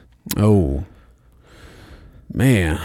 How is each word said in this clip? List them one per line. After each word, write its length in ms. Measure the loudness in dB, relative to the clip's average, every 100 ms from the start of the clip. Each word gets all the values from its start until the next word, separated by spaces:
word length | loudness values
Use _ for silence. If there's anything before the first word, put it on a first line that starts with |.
| _ _ -10 -2
Oh. 480 | 2 2 0 -4 -8 -16 _ _ _ _ _ -20 -20 -20 -20 -20 -20 -20 -12
Man. 460 | -2 2 2 0 -2